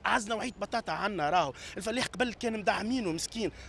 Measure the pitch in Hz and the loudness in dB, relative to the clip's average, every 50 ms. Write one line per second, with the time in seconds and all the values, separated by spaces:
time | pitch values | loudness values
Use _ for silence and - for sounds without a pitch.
0 | - 202 220 247 208 208 233 214 - 254 - - 202 - - 233 - - 160 160 | 2 2 2 2 2 0 -2 -2 -2 -4 -4 -6 -4 -2 -2 -2 -2 -2 -2 0
1 | 180 208 208 170 147 147 170 180 160 139 123 - - - - 214 185 220 226 254 | 0 0 0 0 2 4 6 4 4 4 0 -6 -10 -10 -8 -6 -4 -2 0 0
2 | - - - 185 254 240 214 - - 233 220 214 190 220 202 175 190 220 254 262 | -2 -2 0 0 0 0 -2 -2 -2 -2 -2 2 2 2 2 2 2 0 0 0
3 | 220 175 160 165 - - - 226 214 160 - - - | 2 0 0 0 -2 -4 -2 -2 -2 -2 -2 -6 -12